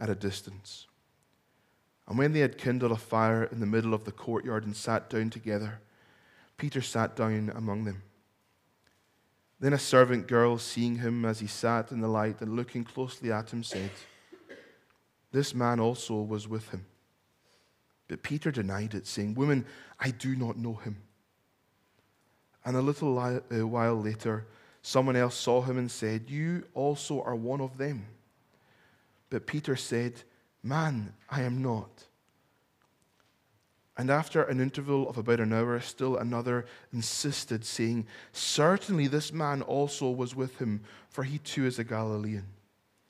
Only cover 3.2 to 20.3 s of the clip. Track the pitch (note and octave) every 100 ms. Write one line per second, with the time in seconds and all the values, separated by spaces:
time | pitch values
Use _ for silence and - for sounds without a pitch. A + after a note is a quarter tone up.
3.2 | A2 A2+ A#2 A#2 G#2 A2+ A2+ A2 G#2+ -
4.2 | - A2+ B2 A2 G#2 G#2+ - A2 - A2+
5.2 | A2 A2+ A2 G#2 G#2+ A2 - _ _ _
6.2 | _ - - - D3 C3+ A#2+ A2+ A2 -
7.2 | A2 G#2+ G#2+ A2+ A2+ G2+ G#2+ F#2+ G2 _
8.2 | _ _ _ _ _ _ _ _ _ _
9.2 | _ _ _ - C#3 C#3+ - B2+ B2 B2
10.2 | F#2+ A#2+ A#2+ A#2 - A#2 A#2+ A#2 A#2 A#2+
11.2 | A2+ A2 G#2 - A#2 A#2 A2+ A#2+ A2 A2
12.2 | G#2+ G#2 A2 A#2 A#2+ A#2+ A2+ - B2+ -
13.2 | A#2+ A2 A2+ A#2+ A2+ F#2+ G2 G2 - -
14.2 | _ - - - - - _ _ _ _
15.2 | _ C3 C#3+ B2 A#2+ A#2+ A2+ B2 - A2
16.2 | G#2+ G#2+ G#2+ A2 G#2+ F#2+ G2 _ _ _
17.2 | _ _ _ _ _ _ _ _ - E2
18.2 | - D3 E3 B2 F#2+ G2 A2 G#2 - -
19.2 | G#2 A2+ C#3+ C3+ - - - - C3+ A2+
20.2 | C3